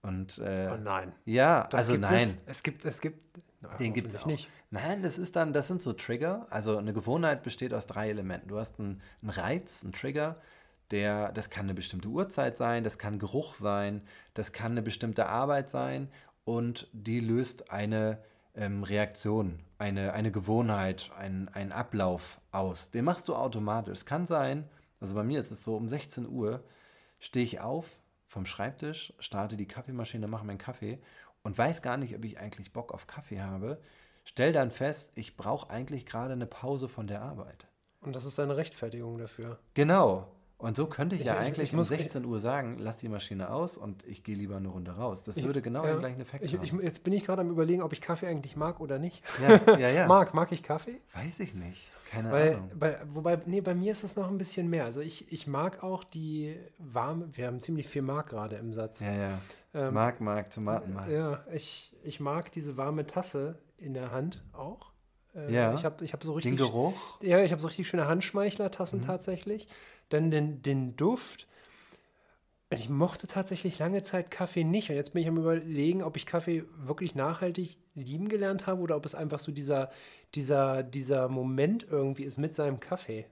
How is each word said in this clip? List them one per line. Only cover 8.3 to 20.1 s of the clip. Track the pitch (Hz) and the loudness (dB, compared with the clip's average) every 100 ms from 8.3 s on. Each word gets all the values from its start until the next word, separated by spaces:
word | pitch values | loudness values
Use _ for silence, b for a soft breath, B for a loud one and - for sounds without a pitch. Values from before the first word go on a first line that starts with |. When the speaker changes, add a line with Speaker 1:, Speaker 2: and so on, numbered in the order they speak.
| - 95 | -6 -6
Speaker 1:
Du | 104 | -6
hast | 110 - | -6 -6
einen, | 101 98 B B | -6 -6 B B
einen | 104 | -6
Reiz, | - 85 165 - - | -4 -2 -2 -4 -8
einen | - | -8
Trigger, | - 139 143 151 165 B B B B _ | -8 -4 -2 -2 -4 B B B B _
der, | 101 101 104 104 | 0 2 0 -2
das | 110 104 | -4 -6
kann | - 98 | -4 -4
eine | 92 | -4
bestimmte | - 92 101 | -4 -6 -4
Uhrzeit | 135 196 - 131 - | -2 -2 0 0 0
sein, | 120 117 | 0 2
das | 110 - | -2 -4
kann | 104 104 | -4 -4
Geruch | 101 135 165 | -2 -2 -4
sein, | - 101 101 101 104 101 B B | -2 0 2 0 -4 -8 B B
das | - 107 | -6 -6
kann | - 117 | -4 -2
eine | 120 | 0
bestimmte | 110 - 113 113 107 | -2 -2 -2 0 2
Arbeit | 113 139 143 139 | 2 2 2 0
sein | 131 131 131 139 B B B - | -2 -2 -4 -6 B B B -2
und | 120 120 120 - | 0 0 -4 -10
die | 113 104 117 | -10 -2 0
löst | 113 117 127 - - | 2 2 2 -4 -8
eine, | 101 104 110 107 110 B B B - | -4 0 2 2 0 B B B -6
ähm, | 104 101 | -4 -2
Reaktion, | 98 101 104 104 107 107 98 82 - - | 0 2 2 0 0 2 0 -4 -14 -4
eine, | 104 98 98 | -2 0 0